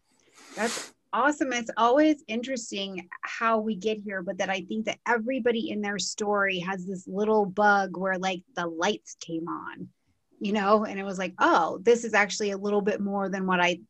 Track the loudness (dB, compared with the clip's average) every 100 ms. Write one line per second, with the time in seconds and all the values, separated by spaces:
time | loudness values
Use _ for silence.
0 | _ _ _ -20 -14 -6 -4 -4 -10 _
1 | _ 0 2 2 -2 -4 -4 2 4 6
2 | 6 2 -2 -6 -4 -6 -6 -8 -6 -8
3 | -12 -10 -8 -2 0 2 0 -2 -2 -4
4 | -6 -6 -6 -4 -2 -4 -4 -6 -4 -4
5 | 0 0 0 0 0 0 -2 -4 -4 -4
6 | -6 -4 0 2 2 0 -4 -6 -6 -10
7 | -6 -2 2 2 2 4 6 6 2 -2
8 | -2 0 -2 -4 -8 -6 -4 0 0 0
9 | -6 -16 -8 -6 -6 -8 -10 -14 -16 _
10 | _ _ _ -6 -2 0 4 4 2 -4
11 | -6 -4 -4 2 4 4 2 2 4 4
12 | 4 2 2 0 -4 -2 -2 0 0 0
13 | -2 -2 -2 -2 0 4 4 2